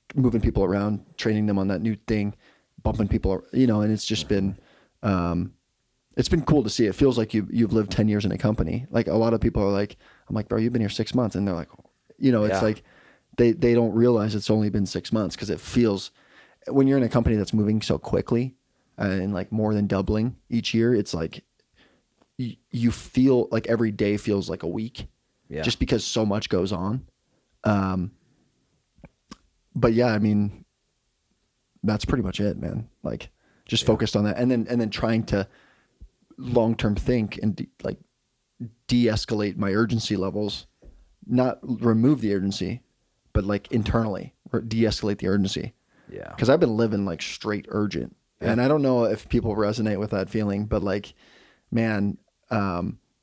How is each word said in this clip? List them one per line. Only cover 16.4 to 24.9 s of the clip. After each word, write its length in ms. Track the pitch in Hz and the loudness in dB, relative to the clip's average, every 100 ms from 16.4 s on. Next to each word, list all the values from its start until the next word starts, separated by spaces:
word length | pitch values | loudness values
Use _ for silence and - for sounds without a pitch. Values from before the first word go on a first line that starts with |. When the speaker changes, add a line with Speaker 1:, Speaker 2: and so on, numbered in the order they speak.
| - _ - | -20 _ -2
Speaker 1:
when 180 | 139 135 | 2 4
you're 100 | 139 | 4
in 60 | |
a 40 | 120 | 2
company 280 | 123 117 107 | 2 2 2
that's 160 | 95 | 0
moving 300 | 107 104 107 | 0 2 0
so 160 | - - | 0 -2
quickly, 560 | - 95 - 117 131 - _ _ _ - | 0 -2 0 -2 -2 -8 _ _ _ -6
uh, 60 | 101 | -4
and, 280 | 95 95 | -2 -2
like, 160 | 95 98 | -4 -4
more 220 | 110 107 | -2 0
than 120 | 107 104 | 0 0
doubling 480 | 98 95 107 117 - - | 0 0 0 -2 -6 -6
each 240 | 117 110 | -4 0
year, 220 | 113 117 | 2 4
it's 180 | 120 101 | 2 0
like, 300 | 82 82 - - _ _ _ _ _ _ _ _ - | -4 -6 -8 -20 _ _ _ _ _ _ _ _ -10
y-, 180 | 123 - _ | -10 -10 _
you 220 | 123 117 | 0 0
feel 560 | - - - 131 127 - | 0 -4 2 4 4 2
like 160 | 113 110 | -2 0
every 240 | 113 113 | 0 0
day 260 | 104 104 104 | 2 0 0
feels 320 | 110 101 87 | 0 -2 -2
like 140 | 82 | -6
a 60 | 85 | -6
week 400 | 98 113 | -6 -8